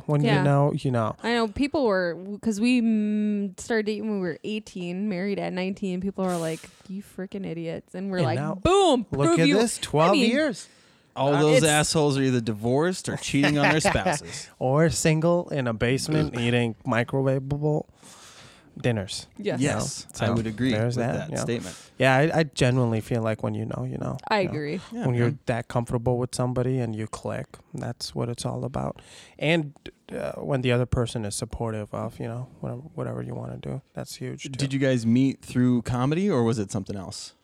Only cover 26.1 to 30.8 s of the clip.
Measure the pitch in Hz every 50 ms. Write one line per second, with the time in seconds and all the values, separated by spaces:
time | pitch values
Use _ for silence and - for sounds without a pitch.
26.1 | 123 120 127 123 - - 123 123 123 127 123 131 131 131 120 113 110 110 110 107
27.1 | - - - 110 107 117 127 - - - - _ - - 139 - 120 - - -
28.1 | - 135 127 120 120 - - 127 123 123 127 120 139 131 131 135 - - - -
29.1 | - - - - - - 139 147 170 170 151 143 - _ - - - _ _ -
30.1 | - - - - - - - 156 143 127 123 127 120 123